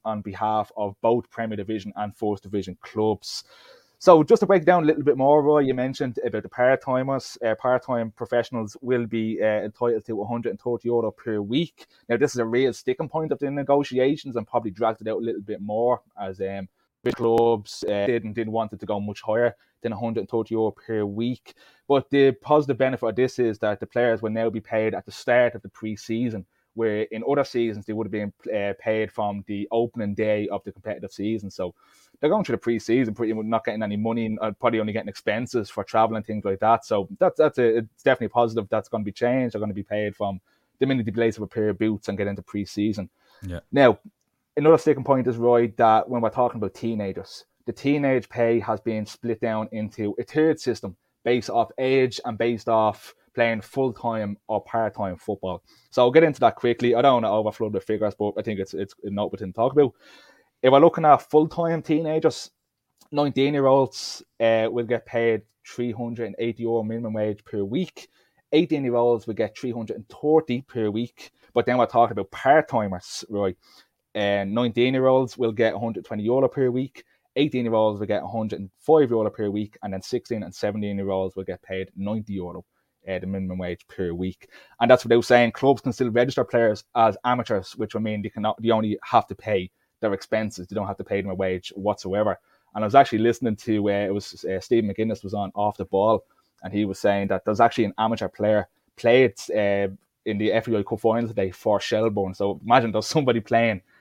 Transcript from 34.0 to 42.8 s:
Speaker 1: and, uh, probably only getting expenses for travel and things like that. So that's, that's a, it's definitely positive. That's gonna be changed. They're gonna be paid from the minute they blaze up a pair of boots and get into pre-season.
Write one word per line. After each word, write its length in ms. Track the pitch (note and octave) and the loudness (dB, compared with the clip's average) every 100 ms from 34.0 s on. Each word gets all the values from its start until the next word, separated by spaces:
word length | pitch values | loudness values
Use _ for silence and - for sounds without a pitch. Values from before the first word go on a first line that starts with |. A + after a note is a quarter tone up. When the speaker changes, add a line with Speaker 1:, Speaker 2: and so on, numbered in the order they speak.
| A2+ A#2 A2 | -2 -2 -4
Speaker 1:
and, 140 | G#2+ | -4
uh, 100 | G#2+ | -6
probably 260 | G2+ B2 A2+ | -2 0 0
only 140 | G#2+ | -2
getting 160 | G#2+ G2+ | -4 -8
expenses 600 | - - G#2+ B2 A#2+ G2+ | -8 -4 -4 -4 -6 -6
for 140 | - | -8
travel 320 | F#2+ A2+ A2+ A2 | -2 2 2 0
and 100 | - | -6
things 200 | G#2+ G2 | -6 -4
like 140 | F#2+ | 0
that. 260 | A2 A2+ - | 2 2 2
So 220 | G#2 F#2 G2 | -2 -2 0
that's, 180 | F#3 - | 2 4
that's 220 | D#3 - | 2 4
a, 180 | A#2 A#2 | 2 2
it's 260 | A2+ _ | -2 _
definitely 260 | C#3 B2+ A2 | 0 0 0
positive. 380 | B2 A#2 A2+ G2 | 0 0 0 -2
That's 200 | A2 - | -4 -4
gonna 140 | A2+ | -6
be 80 | G2+ | -6
changed. 420 | - A#2+ C3 B2 | -2 0 0 -2
They're 60 | G#2 | -4
gonna 140 | G#2+ | -6
be 100 | G2 | -6
paid 320 | G2 G#2 G#2 - | -6 -4 -4 -4
from 260 | G2+ F#2+ _ _ _ - | -6 -6 _ _ _ -4
the 80 | C3+ | -2
minute 180 | C3 A2 | 0 -2
they 60 | |
blaze 260 | G#2 A2+ G#2+ | 0 0 0
up 60 | |
a 40 | G#2 | -6
pair 220 | A2+ G#2+ | -2 -2
of 80 | F#2+ | 0
boots 300 | A2 G#2 - | -2 -2 -4
and 100 | G2+ | -4
get 80 | G2+ | -4
into 160 | G2 | -6
pre-season. 680 | - G#2 G2 - | -8 -8 -6 -2